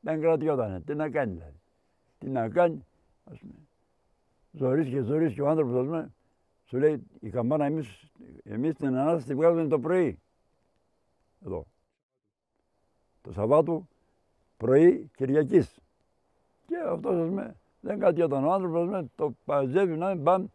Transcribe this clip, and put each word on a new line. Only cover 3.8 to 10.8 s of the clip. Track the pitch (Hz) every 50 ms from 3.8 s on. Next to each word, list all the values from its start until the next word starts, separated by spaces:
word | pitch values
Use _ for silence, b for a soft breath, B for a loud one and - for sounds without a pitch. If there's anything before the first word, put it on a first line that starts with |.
| _ _ _ _ _ _ _ _ _ _ _ _ _ _
Ζορίστηκε, | _ - 131 127 127 151 160 135 123 139
ζορίστηκε | 127 107 143 156 165 160 107 175
ο | 143 143
άνθρωπος, | 156 160 151 123 120
ας | 127 127
πούμε. | 139 170 165 156 - - _ _ _ _ _ _ _ _ _ _
Σου | _ - 127
λέει, | 139 151 156 135 - - _ -
«Η | - 110
καμπάνα | 92 123 117 120 147 156 147
εμείς, | 143 151 160 151 107 98 - - _ _ _ - - - - -
εμείς | - 107 110 127 160 156
την | - 151 139
Ανάσταση | 127 127 135 156 170 170 127
τη | 120 147
βγάζουμε | 131 156 170 170 165 165 147
το | 139 151
πρωί. | 120 160 175 185 180 139 98 - _ _ _ _ _ _ _ _ _ _ _ _